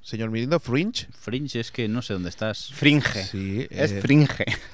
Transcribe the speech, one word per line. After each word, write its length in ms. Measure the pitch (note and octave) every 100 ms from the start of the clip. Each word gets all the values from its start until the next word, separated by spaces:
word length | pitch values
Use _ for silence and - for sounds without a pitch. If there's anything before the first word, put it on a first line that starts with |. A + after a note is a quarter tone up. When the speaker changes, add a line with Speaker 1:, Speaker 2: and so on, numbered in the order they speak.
Speaker 1:
señor 280 | - A2 A2+
Mirindo, 280 | A2+ B2 E3
Fringe. 480 | - C3 G3+ - -
Speaker 2:
Fringe, 480 | - - B2+ D3 A#2
es 100 | A2+
que 160 | - A2
no 140 | A#2
sé 120 | -
dónde 160 | G2 F2
estás. 420 | - A2 G#2 -
Speaker 3:
Fringe. 500 | - C#3+ D3 - G#2 F#2+
Speaker 1:
Sí, 400 | G2 G2 G#2 -
Speaker 3:
Es 220 | G#2 C#3+
Speaker 1:
eh, 80 | G2+
Speaker 3:
Fringe. 420 | G#2+ D3 C#3+ - G#2 - -